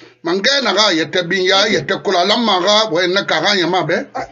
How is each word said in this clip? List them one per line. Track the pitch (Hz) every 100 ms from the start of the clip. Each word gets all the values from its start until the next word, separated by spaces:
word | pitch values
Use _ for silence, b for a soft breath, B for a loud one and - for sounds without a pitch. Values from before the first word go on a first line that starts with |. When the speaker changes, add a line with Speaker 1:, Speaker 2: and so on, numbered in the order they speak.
| B B
Speaker 1:
Mangɛ | 170 190 226 277
na | 226
xa | 190 214
yɛtɛ | 160 156 180 170
bin | 190
ya, | 185 190 220
yɛtɛ | 175 143 185
kola, | 202 185 190
la | 233
ma | 220 185
xa, | 175 214 220
wa | 160 180
na | 196
ka | 160 165
xa | 180 202
ɲama | 165 185 151
bɛ. | 196 285
Speaker 2:
Ah, | 269 -